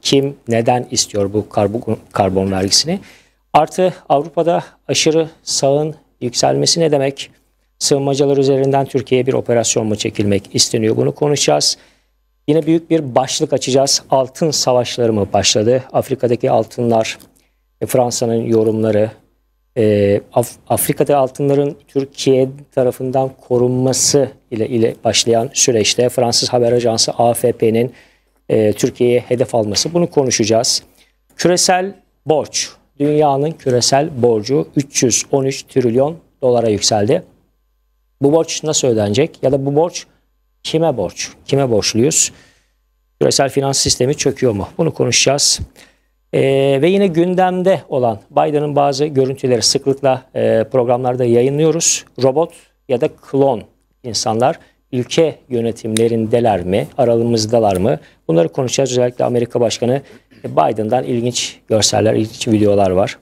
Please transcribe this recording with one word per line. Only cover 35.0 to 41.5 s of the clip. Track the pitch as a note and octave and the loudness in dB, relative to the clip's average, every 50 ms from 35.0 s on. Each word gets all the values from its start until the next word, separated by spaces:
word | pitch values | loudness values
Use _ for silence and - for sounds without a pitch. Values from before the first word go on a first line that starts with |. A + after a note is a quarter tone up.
| C#3 | 0
yüz | A#2+ G#2 - - - | 2 0 0 -2 -2
on | - C#3 C3+ | -2 0 0
üç | C3+ C3+ - - | -2 -4 -6 -12
trilyon | - - C#3 B2 A#2+ A2 B2+ C3+ D3+ E3+ E3+ - _ _ _ - | -4 -2 0 0 2 2 2 0 0 -2 -8 -16 _ _ _ 0
dolara | B2+ B2 A#2+ A#2 A2+ | 0 2 2 2 0
yükseldi. | G#2 G2 - - A#2+ G#2+ G2+ G#2+ D3 F3+ - - _ _ _ _ _ _ _ _ _ _ _ _ _ _ _ _ _ _ C#3 | 0 0 0 0 0 0 2 0 0 -2 -2 -8 _ _ _ _ _ _ _ _ _ _ _ _ _ _ _ _ _ _ 0
Bu | C#3+ D3+ | 2 4
borç | E3 D#3+ D#3+ - - - | 2 2 0 -4 -6 -6
nasıl | D#3 D3+ - - C3 | -4 -2 0 0 0
ödenecek? | A#2 A2 G#2 G#2 G#2 B2 D3+ E3 - - - | 2 2 0 0 2 0 0 -2 -2 -4 -2
Ya | C3 C#3 | 0 0
da | C#3 C3+ | 0 -2
bu | C#3 C#3+ | 0 0
borç | D3 E3 F3+ F3 - - - _ _ _ _ _ _ _ _ _ _ _ | 0 0 0 -4 -10 -16 -16 _ _ _ _ _ _ _ _ _ _ _
kime | - - D#3+ D#3+ D#3+ C3+ | -4 -2 0 0 0 -2
borç? | A2+ F#2 F2 - - - - - - _ | -2 -6 -6 -6 -10 -12 -14 -14 -20 _
Kime | - | -2